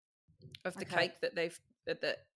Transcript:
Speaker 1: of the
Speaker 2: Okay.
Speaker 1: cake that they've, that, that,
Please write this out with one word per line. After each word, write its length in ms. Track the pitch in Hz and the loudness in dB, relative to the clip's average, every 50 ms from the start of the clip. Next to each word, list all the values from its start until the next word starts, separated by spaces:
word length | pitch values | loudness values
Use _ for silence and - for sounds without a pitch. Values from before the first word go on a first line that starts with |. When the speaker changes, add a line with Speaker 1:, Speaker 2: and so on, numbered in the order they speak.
| _ _ _ _ _ _ - - - - - - - | _ _ _ _ _ _ -20 -20 -18 -18 -12 -8 -6
Speaker 1:
of 100 | 185 180 | -6 -4
the 80 | 196 180 | -6 -4
Speaker 2:
Okay. 240 | - 180 170 175 180 | 0 4 4 4 4
Speaker 1:
cake 120 | - - | 2 0
that 140 | - - - | -2 0 2
they've, 240 | 175 165 170 - - _ _ _ _ - | 0 -2 -2 -2 -6 _ _ _ _ -6
that, 160 | 165 165 - - | -6 -4 -2 0
that, 240 | 151 - - - _ _ | 0 0 -2 -4 _ _